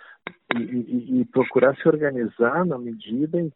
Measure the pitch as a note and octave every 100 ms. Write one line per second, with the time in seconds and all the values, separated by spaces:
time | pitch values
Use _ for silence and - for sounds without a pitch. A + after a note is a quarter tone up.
0 | - - - - - A#2+ G#2+ B2 A2+ B2
1 | B2+ B2+ A#2+ C3 B2 B2 B2+ C3+ E3 D#3
2 | D3 B2+ A2+ - A#2 D#3 F3+ B2+ A#2+ A2+
3 | G#2 A#2+ D#3 F3 E3